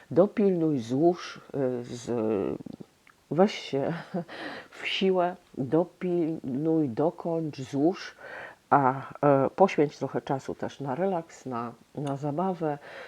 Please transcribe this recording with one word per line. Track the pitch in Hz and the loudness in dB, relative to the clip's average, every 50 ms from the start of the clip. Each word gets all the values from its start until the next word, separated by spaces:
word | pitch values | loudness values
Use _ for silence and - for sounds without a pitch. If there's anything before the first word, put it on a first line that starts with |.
| - _ | -12 _
dopilnuj, | 127 160 190 202 - - 202 196 185 170 160 156 151 131 | 4 4 4 4 4 4 4 4 4 4 2 2 2 0
złóż, | 110 113 127 135 160 170 180 170 - - - - - - - | 0 0 0 4 4 4 4 2 -4 -12 -14 -16 -16 -8 -4
y, | 139 135 127 127 120 120 | -2 -2 -2 -2 -4 -6
z... | 123 123 120 - - 120 120 110 110 110 98 85 67 69 - - - - - - - _ _ _ - _ _ _ _ | -8 -10 -10 -6 -4 -2 0 0 0 0 0 0 -2 -4 -6 -8 -12 -14 -16 -18 -20 _ _ _ -20 _ _ _ _
weź | 143 160 190 208 - - | 2 4 4 4 2 -4
się | - - - 139 135 - 170 165 - - - 180 170 - | -8 -4 -2 -2 0 -2 -2 -4 -8 -8 -8 -8 -8 -8
<laughs> | - - - - - - - - - - | -12 -12 -12 -12 -12 -14 -16 -18 -16 -10
w | - - | -8 -6
siłę, | - - 190 190 185 185 175 175 185 - - _ - - | -2 0 2 2 4 4 2 0 -2 -6 -14 _ -8 -6
dopilnuj, | 131 127 151 160 180 175 - _ 185 180 175 175 160 156 165 - - 139 120 135 156 160 160 160 151 135 | -2 2 2 2 2 2 -2 _ -2 0 0 2 0 0 -2 -4 -6 -4 -4 -2 0 2 2 2 2 0
dokończ, | 110 147 143 170 - - - 175 165 165 165 151 135 - | 0 0 0 0 0 -2 -4 -4 -2 -2 -4 -4 -6 -8
złóż, | 131 - - 135 147 170 196 - - - - - - - - - - - - - _ _ | -10 -4 -2 2 2 2 2 0 -6 -14 -16 -16 -16 -16 -14 -14 -14 -16 -18 -20 _ _
a, | 127 143 139 127 135 135 131 - - - - 147 139 135 131 | 4 4 4 4 0 0 -6 -12 -6 2 4 4 6 6 4
e, | 127 | 2
poświęć | - - 185 196 - - 147 143 - - | 4 4 4 4 6 2 2 0 0 -4
trochę | 139 131 - 127 | -8 -4 -4 -6
czasu | - - 143 131 - - 85 | -2 -2 -4 -4 -4 -8 -8
też | - - 143 - - | -6 -8 -10 -8 -8
na | 139 143 156 | -6 -6 -2
relaks, | 160 185 196 190 165 165 - - - - | -2 -2 -2 -2 -2 -4 -8 -16 -14 -10
na, | 131 123 117 117 117 110 - _ _ - | -8 -6 -6 -6 -8 -10 -14 _ _ -10
na | 139 147 143 139 131 | -8 -6 -4 -4 -4
zabawę. | 143 147 139 165 185 190 185 160 160 151 143 - - - - - - | -4 -4 -2 -2 -2 -2 -2 -2 -2 -4 -4 -4 -8 -14 -16 -16 -16